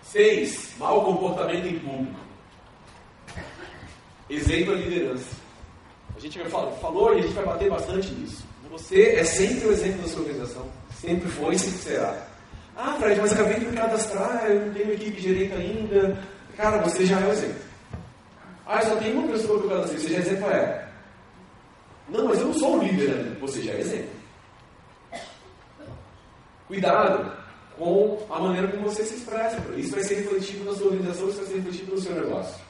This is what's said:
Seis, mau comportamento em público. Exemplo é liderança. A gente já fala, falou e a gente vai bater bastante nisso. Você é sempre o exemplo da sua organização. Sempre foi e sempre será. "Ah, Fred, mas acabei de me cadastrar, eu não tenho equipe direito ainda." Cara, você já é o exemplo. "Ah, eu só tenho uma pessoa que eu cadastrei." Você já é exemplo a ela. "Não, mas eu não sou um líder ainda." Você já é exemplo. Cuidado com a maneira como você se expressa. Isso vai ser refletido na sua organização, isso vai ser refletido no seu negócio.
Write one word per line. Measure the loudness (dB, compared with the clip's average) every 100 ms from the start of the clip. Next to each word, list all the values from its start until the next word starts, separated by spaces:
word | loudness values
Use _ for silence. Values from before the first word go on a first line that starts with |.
Seis, | -4 6 6 6 0 -4 -10 -6
mau | 2 4
comportamento | 4 2 0 0 -2 -2 -2
em | -6
público. | -6 -6 -6 -6 -16 -20 -20 -20 -20 -20 -20 -20 -20 -20 -16 -14 -14 -16 -18 -18 -20 -20 -20 -20 -8
Exemplo | -2 0 2 2
é | 0
liderança. | 0 -2 -2 -4 -8 -14 -18 -20 -20 -20 -20 -20 -18
A | -14
gente | -12 -8
já | -6
fala, | -4 -4
falou | -4 -4 4 6
e | 6
a |
gente | 4
vai | 0 -2
bater | 2 2
bastante | 0 -2 -2 -2
nisso. | -6 -10 -12 -16 -18 -16
Você | -16 2 8 8 8
é |
sempre | 4 4 2 2 4
o |
exemplo | 4 2 -2
da | -4
sua | -4
organização. | -4 -4 -8 -10 -12 -14 -16
Sempre | -10 -2 -2 -2
foi | -2 0
e | 0
sempre | 0 -4
será. | -4 -2 0 -4 -10 -18 -20 -20 -18 -8
"Ah, | -6 0
Fred, | 2 4
mas | 4
acabei | 4 4 2
de | -2
me | 0
cadastrar, | 0 0 -2 -2 -2 0 2
eu | 2 2
não |
tenho | -2 -2
equipe | -2 -4 -4
direito | 0 2 0
ainda." | -2 -4 -4 2 4 4 0 -6 -16 -18 0
Cara, | 2 4
você | 2 4 4
já | 4
é | 4
o |
exemplo. | 2 0 -6 -12 -20 -16 -14 -14 -20 -20 -20 -20 -20 -4
"Ah, | 0
eu | 2
só | 2
tenho | 0 0
uma | 0
pessoa | 0 2 2
que |
eu | 2
cadastrei." | 0 -2 -4
Você | -2
já | 0
é |
exemplo | 0 0 0
a |
ela. | 2 2 -2 -10 -18 -20 -20 -20 -20 -20 -20 -20 -20 -20 -20 -4
"Não, | 0 4
mas | 4
eu | 2
não |
sou | 2 2 2
um |
líder | 2 2 2
ainda." | 0 -4 -6
Você | -6 -6
já | -4
é | -4
exemplo. | -4 -4 -8 -14 -20 -20 -20 -20 -20 -20 -20 -20 -18 -16 -16 -20 -20 -20 -20 -20 -20 -18 -20 -20 -20 -20 -20 -20 -10
Cuidado | -2 2 4 4 2 -2 -10 -18 -20 -20 -4
com | 2 4 4 2 -6
a | -4
maneira | -2 0 -2
como | -2
você | -4 -2
se | -4
expressa. | -6 -8 -4 -2 -4 -6 -6
Isso | -4
vai | -4
ser | -2 -2
refletido | 0 -2 -2 -8
na | -6
sua | 0 2
organização, | 2 -2 -2 -4
isso | -4
vai | -6
ser | -6
refletido | -6 -8 -6
no | -6
seu | -4
negócio. | -4 -4 -4 -8 -12 -20